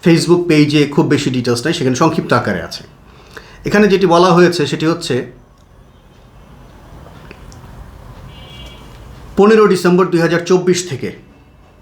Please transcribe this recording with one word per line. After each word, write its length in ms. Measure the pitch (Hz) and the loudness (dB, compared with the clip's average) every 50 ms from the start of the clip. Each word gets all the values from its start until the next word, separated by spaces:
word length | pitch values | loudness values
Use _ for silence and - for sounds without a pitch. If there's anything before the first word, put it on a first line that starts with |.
| - | 4
Facebook 380 | 180 170 160 - 151 175 175 175 - | 2 2 2 2 2 0 0 2 0
পেজে 320 | 156 151 147 147 147 151 147 139 - | 2 2 2 2 2 0 0 0 0
খুব 100 | - 156 127 147 | -2 0 0 0
বেশি 140 | 135 - 143 127 | -2 -2 -4 -4
ডিটেলস 240 | 127 120 123 120 117 - | -4 -2 -2 -4 -4 -2
নাই, 100 | 156 165 - | -6 -4 -2
সেখানে 180 | 139 131 131 120 165 | -2 -4 -2 0 0
সংক্ষিপ্ত 280 | 160 - - - 139 131 123 | 0 0 -2 -4 -2 -2 -2
আকারে 200 | 113 113 98 87 82 85 | -2 -4 -6 -6 -8 -10
আছে। 140 | - - - - - _ - - - - - - - - - - - - - 139 | -14 -16 -18 -20 -20 _ -20 -20 -20 -20 -20 -20 -20 -20 -20 -20 -20 -12 -8 -2
এখানে 180 | - 208 214 202 185 | 0 2 2 2 2
যেটি 140 | 185 190 175 170 | 2 2 2 2
বলা 160 | 170 180 185 170 | 4 4 4 4
হয়েছে 260 | 175 175 175 175 - 147 131 | 4 4 2 2 -2 -4 -4
সেটি 160 | - 139 156 160 165 | -4 -4 -2 -4 -4
হচ্ছে 220 | 160 - - 135 120 - - - - - _ _ _ - _ _ - - _ _ - _ - _ - - - - - - - - - - - - - - - - - - - - - - - - - - - - - - - - - - - - - - - - - - - - - - - - - - - - - - - - - - - - - - - - - | -4 -6 -6 -6 -6 -6 -8 -16 -20 -20 _ _ _ -20 _ _ -20 -20 _ _ -20 _ -20 _ -20 -20 -20 -20 -20 -20 -20 -20 -20 -20 -20 -20 -20 -20 -20 -20 -20 -20 -20 -20 -20 -20 -20 -20 -20 -20 -20 -20 -20 -20 -20 -20 -20 -20 -20 -20 -20 -20 -20 -20 -20 -20 -20 -20 -20 -20 -20 -20 -20 -20 -20 -20 -20 -20 -20 -20 -20 -20 -20 -20 -20 -20 -10 0 2
পনেরো 260 | 196 208 220 214 214 202 196 | 4 4 6 4 4 4 2
ডিসেম্বর 320 | 180 - 180 175 180 180 165 160 | 2 2 2 2 2 0 0 0
দুই 80 | 165 165 | 0 0
হাজার 180 | 165 170 165 - - | 0 -2 -2 0 0
চব্বিশ 280 | 185 180 180 180 180 180 - - | 0 0 2 0 -2 -2 -2 -8
থেকে 180 | 135 120 - 92 - - - - - - - - _ _ _ _ _ _ | -10 -10 -10 -12 -12 -14 -20 -20 -20 -20 -20 -20 _ _ _ _ _ _